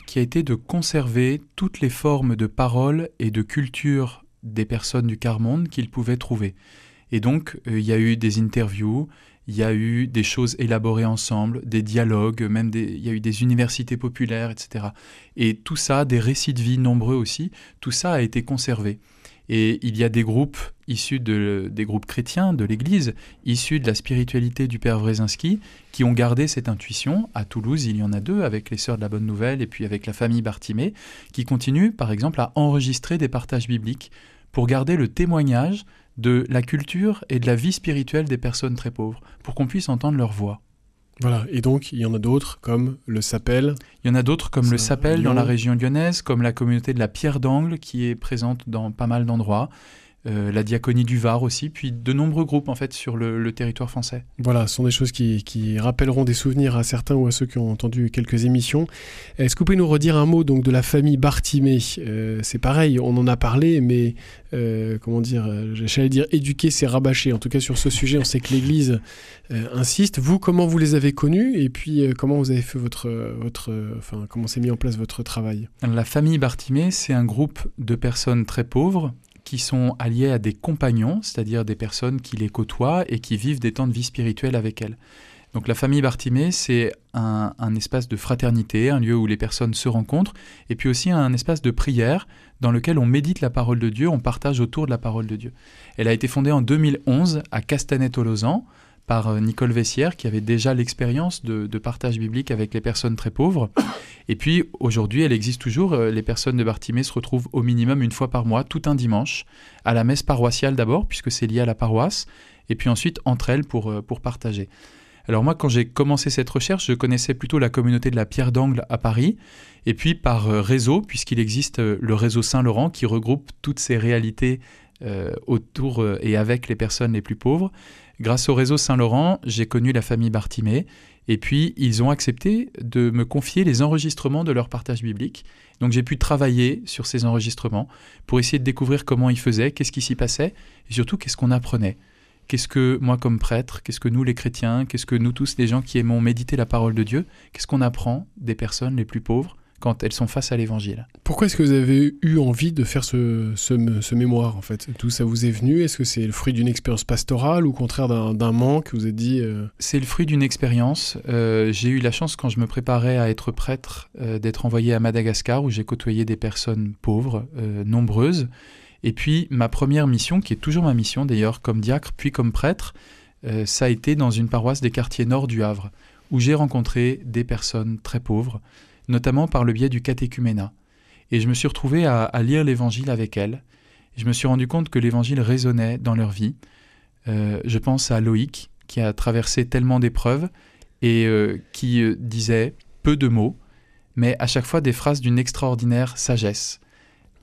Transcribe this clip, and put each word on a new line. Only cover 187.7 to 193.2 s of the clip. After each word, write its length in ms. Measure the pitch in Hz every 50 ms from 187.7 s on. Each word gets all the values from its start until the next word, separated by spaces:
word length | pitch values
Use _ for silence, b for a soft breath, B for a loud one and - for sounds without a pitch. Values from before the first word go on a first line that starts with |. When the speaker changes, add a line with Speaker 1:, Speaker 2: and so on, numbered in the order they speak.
| 113 110
Speaker 1:
pense 340 | - 135 131 135 - -
à 80 | 120 110
Loïc, 500 | 110 113 113 110 131 147 - - - - - - -
qui 140 | - - 120
a 120 | 113 107
traversé 540 | 104 - - 123 113 117 113 - - 127 123
tellement 320 | 123 - 127 123 127 127 123
d'épreuves 500 | 120 117 117 - - 120 127 143 170 180 b b b b b b b b _ _
et, 240 | - 120 117 113 113
euh, 320 | 113 110 107 104 101 95 95 - _
qui, 300 | - - 131 123 120 120
euh, 120 | 113 113 - -
disait 560 | 123 117 110 117 107 110 113 113 113 143 - - - - - -
peu 140 | - 147 151
de 100 | 139